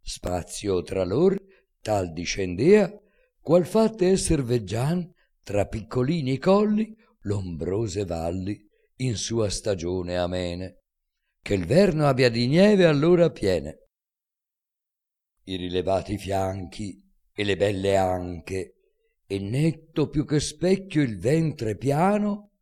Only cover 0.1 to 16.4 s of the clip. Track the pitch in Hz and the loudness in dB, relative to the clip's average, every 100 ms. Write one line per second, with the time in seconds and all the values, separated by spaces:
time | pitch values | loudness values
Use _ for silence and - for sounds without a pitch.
0.1 | - - 87 78 - 104 90 85 95 90 | -10 -6 -6 -6 -8 -2 -2 -2 -4 -2
1.1 | 110 185 190 _ _ _ _ - 104 87 | 2 2 0 _ _ _ _ -4 -2 -2
2.1 | 80 - - 95 87 143 208 190 - _ | -6 -8 -4 -4 0 6 6 4 -4 _
3.1 | _ _ _ - 170 175 220 220 220 180 | _ _ _ 2 2 4 2 2 2 2
4.1 | 190 - 160 120 123 98 110 139 180 170 | 2 2 -2 0 -2 -2 -4 -2 -2 -6
5.1 | _ _ _ - 101 - 113 101 127 127 | _ _ _ -4 -2 -2 -4 -6 -2 0
6.1 | 170 131 131 180 196 214 208 220 - _ | 0 -2 0 2 4 4 0 -2 -8 _
7.1 | _ 101 104 92 82 80 98 113 95 98 | _ -4 -4 -4 -6 -4 -2 -2 -4 -4
8.1 | 82 82 92 92 104 _ _ _ _ 127 | -4 -4 -4 -6 -8 _ _ _ _ -4
9.1 | 104 - 117 104 - 110 98 82 92 87 | -4 -4 -2 -2 -2 -4 -4 -2 -4 -2
10.1 | 90 87 90 90 87 90 - _ _ _ | -2 -2 -2 -4 -6 -10 -14 _ _ _
11.1 | _ _ _ - 101 85 143 202 156 147 | _ _ _ -2 -2 2 4 4 4 2
12.1 | 127 127 113 120 156 202 208 175 147 156 | 4 2 2 2 6 6 6 6 4 4
13.1 | 175 165 - 101 87 71 - _ _ _ | 6 4 2 0 0 -2 -14 _ _ _
14.1 | _ _ _ _ _ _ _ _ _ _ | _ _ _ _ _ _ _ _ _ _
15.1 | _ _ _ - 95 90 90 87 95 - | _ _ _ -10 -6 -2 -2 0 -2 -2
16.1 | 104 95 95 | -8 -4 -2